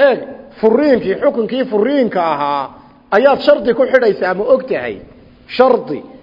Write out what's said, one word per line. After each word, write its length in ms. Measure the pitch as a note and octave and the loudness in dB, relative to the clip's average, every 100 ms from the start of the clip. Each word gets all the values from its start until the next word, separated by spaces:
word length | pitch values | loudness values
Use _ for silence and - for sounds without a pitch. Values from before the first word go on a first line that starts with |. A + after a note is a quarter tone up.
| C#4 | 4
eeg, 100 | G#3+ - - - | 2 -6 -16 -20
furiinkii, 640 | - A3 A#3+ D4 A#3 E3+ | -2 2 2 2 2 0
xukunkii 500 | G3 C#4+ A3+ G#3+ B3+ | -2 -2 -2 -4 -4
furiinka 560 | B3+ G#3 A#3 C#4+ B3 F#3 E3 | -2 -2 0 0 0 -2 -2
ahaa 320 | D3 C#3+ C#3+ C3 - - _ _ | -2 -2 -4 -6 -12 -20 _ _
ayaad 300 | G3+ C#4 C4 | 2 4 2
shardi 300 | - C#4+ A#3 | 2 2 2
ku 80 | A3+ B3+ | 0 2
xidhaysaa, 480 | B3+ A3+ - F#3 | 2 2 0 -2
ma 100 | F#3 | -2
og 180 | G#3 - - | 0 0 0
tahay? 300 | D#3+ B2 F#2+ - - - _ - | -6 -6 -10 -14 -20 -20 _ -14
Shardi 520 | - C4 A#3 D3+ C3 - - | 0 2 2 -2 -10 -10 -20